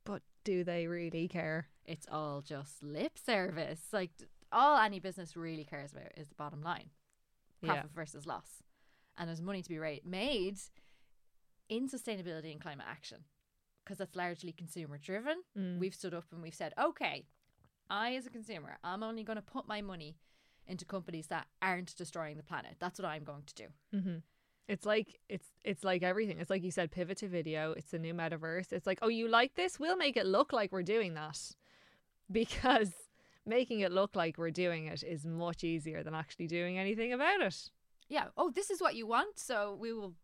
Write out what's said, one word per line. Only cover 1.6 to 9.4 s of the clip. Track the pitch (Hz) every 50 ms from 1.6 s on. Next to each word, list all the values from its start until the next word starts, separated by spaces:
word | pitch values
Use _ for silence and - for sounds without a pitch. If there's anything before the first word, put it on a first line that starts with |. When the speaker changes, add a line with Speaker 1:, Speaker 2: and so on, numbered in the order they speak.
| 160 - - - -
Speaker 2:
It's | - 160 160 - -
all | - 156 156 147 143 143
just | 143 - 151 139 143 143 - -
lip | 143 147 147 151 226 311 - -
service. | - - 226 196 180 185 165 160 156 135 160 160 - -
Like, | - 202 185 170 - -
d-, | - - - - - -
all | - 226 269 294 294 254
any | 220 214 202 185
business | 185 190 165 190 175 156 -
really | 170 165 165 160 156 147
cares | 151 156 143 139 143
about | 143 135 127 - -
is | - 151 143
the | -
bottom | - 147 147 143 147
line. | 151 170 170 - - - _ _ _ _ _ _ _ _ _ _ _ _ _ -
Speaker 1:
Yeah. | - 160 185
Speaker 2:
Profit | 143 143 151
versus | 147 165 156 143 - 143 143
loss. | 160 127 85 - - - - - _ _ _ _ _ _ _ _ _ -
And | - 175 165
there's | 165 160